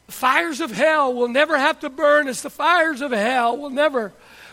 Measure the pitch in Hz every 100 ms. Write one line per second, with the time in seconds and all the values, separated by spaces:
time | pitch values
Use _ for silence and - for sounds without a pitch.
0 | _ - 254 285 339 269 311 202 302 311
1 | 277 247 240 240 311 302 285 - 302 262
2 | 294 294 285 240 285 - 294 349 320 269
3 | 285 233 214 262 233 240 285 262 302 269
4 | 208 - - - -